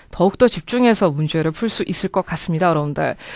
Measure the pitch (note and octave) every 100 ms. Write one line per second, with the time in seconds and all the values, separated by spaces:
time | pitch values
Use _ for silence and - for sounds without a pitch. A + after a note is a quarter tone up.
0 | - - F#3+ - B3 E3+ - B3 A#3+ G#3+
1 | F#3 C#3+ D#3 E3 D#3+ D#3 A3+ - - F3+
2 | F#3 F#3+ - E3+ - D#3+ F3+ D#3 D3 C#3+
3 | C#3 - -